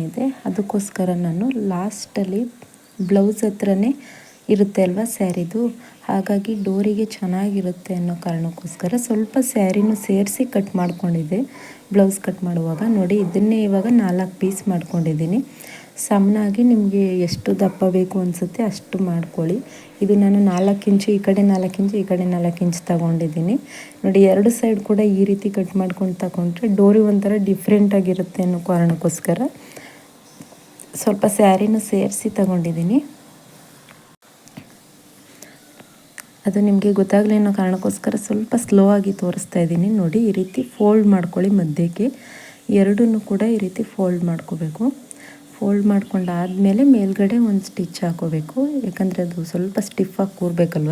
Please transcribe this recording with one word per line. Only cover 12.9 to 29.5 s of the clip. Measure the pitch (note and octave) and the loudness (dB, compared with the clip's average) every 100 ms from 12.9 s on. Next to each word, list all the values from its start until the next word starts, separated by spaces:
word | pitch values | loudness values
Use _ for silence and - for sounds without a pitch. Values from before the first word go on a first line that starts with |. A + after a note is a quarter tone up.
| G#3+ | 0
ನೋಡಿ, | F3+ G#3 F3+ | 2 0 0
ಇದನ್ನೇ | G3+ G#3+ A3 G#3 | 0 2 2 2
ಇವಾಗ | G3 G#3 A#3+ | 0 4 2
ನಾಲ್ಕು | F#3+ F3+ F#3 - | 4 0 -2 -2
ಪೀಸ್ | F#3+ F#3+ - | -4 -2 -2
ಮಾಡ್ಕೊಂಡಿದ್ದೀನಿ. | F3 D#3+ F3 E3 D#3 E3 G#3+ - - - - - - - | -4 -2 -2 -2 0 0 -2 -4 -12 -20 -20 -20 -12 -2
ಸಮನಾಗಿ | G3+ G3 G#3+ G#3 G3+ A#3+ | 2 2 2 0 2 4
ನಿಮಗೆ | A3+ G3+ G3 F#3+ F#3 | 4 2 2 0 0
ಎಷ್ಟು | F3 - - G3 | -2 -4 -2 0
ದಪ್ಪ | G3 - F#3+ | 0 0 0
ಬೇಕು | F#3 F#3 F#3+ | 2 0 -2
ಅನಿಸುತ್ತೆ | F3+ E3+ F3+ - A3 | -4 -4 -6 -4 -4
ಅಷ್ಟು | - - G3 F#3 | -4 -8 -4 -2
ಮಾಡ್ಕೊಳ್ಳಿ. | E3+ E3 - E3 G#3 - - - - | -2 -4 -4 -4 -4 -6 -18 -18 -6
ಇದು | G3 G#3 | 2 4
ನಾನು | G3 G3+ G3+ | 4 4 4
ನಾಲ್ಕು | F3+ G3 G3+ G#3 | 4 2 0 2
ಇಂಚು, | G3 G3 G3+ | 2 2 0
ಈ | G3 | 2
ಕಡೆ | G3 G3+ | 2 4
ನಾಲ್ಕು | F#3+ F#3 F#3 | 2 -2 -2
ಇಂಚು, | G3 G#3 | -2 -2
ಈ | F#3+ | -2
ಕಡೆ | F3+ F3+ | -2 0
ನಾಲ್ಕು | F3+ F3 E3+ F3 | 0 -2 0 -2
ಇಂಚು | E3+ - | -4 -2
ತಗೊಂಡಿದ್ದೀನಿ. | F3 E3 E3 E3 D#3 E3+ C4 - - - - | -2 0 0 -2 -2 -2 -2 -4 -18 -20 -6
ನೋಡಿ, | F#3+ F#3+ G3 | 0 6 6
ಎರಡು | F#3 A3 A#3 | 6 4 2
ಸೈಡ್ | A3+ G#3 - | 0 -2 0
ಕೂಡ | G#3 G#3+ F#3+ | 2 2 4
ಈ | G3 | 2
ರೀತಿ | G3 G#3 G3+ | 2 -2 -4
ಕಟ್ | F3+ G3 | -2 -2
ಮಾಡ್ಕೊಂಡು | F#3 F3+ F#3 F3+ | -2 -2 -4 -4
ತಗೊಂಡ್ರೆ | F3+ - F3 E3+ A#3 G3 | -6 -2 -4 -2 0 4
ಡೋರಿ | G3+ G#3+ G#3+ | 6 6 6
ಒಂಥರ | G3+ G3+ G#3 G3 | 4 2 0 0
ಡಿಫ್ರೆಂಟ್ | F#3+ - G#3 G3+ G3+ | 0 2 4 4 2
ಆಗಿರುತ್ತೆ | F#3 F3+ F3 - F3+ | 0 -2 -4 -2 -2
ಅನ್ನೋ | F3 F3 | -2 0
ಕಾರಣಕ್ಕೋಸ್ಕರ | F3 E3+ D#3+ E3+ - - E3+ C4+ | 2 2 2 -2 -4 -2 -2 -2